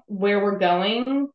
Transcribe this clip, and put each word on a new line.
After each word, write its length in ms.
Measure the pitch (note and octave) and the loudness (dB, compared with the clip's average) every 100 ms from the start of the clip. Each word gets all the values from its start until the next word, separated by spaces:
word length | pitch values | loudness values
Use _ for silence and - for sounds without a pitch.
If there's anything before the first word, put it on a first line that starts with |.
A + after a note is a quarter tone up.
| - | -12
where 360 | G3+ G3+ G3+ | -2 0 2
we're 140 | G3+ F#3+ | 0 2
going 680 | F3+ F3 G3 A#3 B3+ C#4 C#4 | 2 2 0 -2 -2 -2 -4